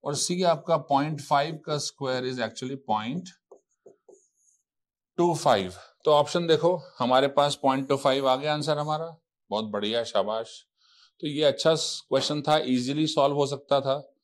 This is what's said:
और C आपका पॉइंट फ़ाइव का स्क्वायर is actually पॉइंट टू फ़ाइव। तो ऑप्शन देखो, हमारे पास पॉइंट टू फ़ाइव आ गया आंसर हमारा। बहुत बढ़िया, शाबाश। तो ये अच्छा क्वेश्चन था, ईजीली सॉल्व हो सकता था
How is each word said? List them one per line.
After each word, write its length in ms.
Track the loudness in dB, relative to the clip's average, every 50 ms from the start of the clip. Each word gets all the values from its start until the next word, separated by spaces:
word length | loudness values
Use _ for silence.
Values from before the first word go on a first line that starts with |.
| -6
और 100 | -6 -4
C 280 | -4 -2 -2 -2 2 2
आपका 320 | 2 2 2 0 0 0
पॉइंट 440 | 0 0 0 0 0 2 0 -4 -8
फ़ाइव 400 | -2 0 2 2 2 0 -6 -10 -6
का 100 | -6 -6 -4
स्क्वायर 460 | -4 -8 _ _ -4 -4 -2 -2 -4
is 160 | -4 -4 -4
actually 360 | -6 -6 -6 -10 -10 -10 -10 -10 _
पॉइंट 420 | -4 -2 -2 -2 -6 -8 -8 -10 -12 -20 _ _ _ -20 _ _ _ _ _ _ -20 _ _ _ -20 -20 _ _ _ _ _ _ _ _ _ _ _ _ _ _ _ _ _ _ _ _
टू 180 | 2 2 2 2
फ़ाइव। 400 | 2 4 4 4 4 2 -4 -10 -14 -20 -20 _ _ _
तो 60 | 4
ऑप्शन 360 | 4 4 4 2 0 -2 2
देखो, 280 | 2 2 2 4 0 0 0 -6 -16 _ -4
हमारे 300 | 0 2 4 4 4 4
पास 260 | 2 2 2 2 0 -2
पॉइंट 260 | 0 0 0 0 0 -2
टू 80 | -2
फ़ाइव 320 | 0 2 0 0 2 2 2
आ 60 | 0
गया 180 | 0 0 -4 -4
आंसर 240 | -2 -2 -2 -2 -2
हमारा। 380 | -2 -4 -4 -6 -6 -10 -12 _ _ _ _ _ _ _
बहुत 140 | -6 -6 -4
बढ़िया, 380 | -4 -4 -4 -4 -2 -2 -2 -4
शाबाश। 640 | 0 0 -2 0 0 -4 -6 -6 -10 -14 -20 _ _ _ _ _ _ _ _ _ _ _ _
तो 60 | -10
ये 180 | -6 -2 2 2
अच्छा 300 | 2 2 4 2 2 2
क्वेश्चन 680 | 2 0 -6 -6 -10 -6 _ 0 0 0 0 -4 -2
था, 160 | 2 2 2 2
ईजीली 480 | 2 0 0 0 0 -2 -2 0 -2
सॉल्व 300 | 0 2 2 2 2 2
हो 100 | 2 0
सकता 340 | 0 -2 -8 -2 _ 0 2
था 140 | 2 0 -2 -4 -4 _ _ _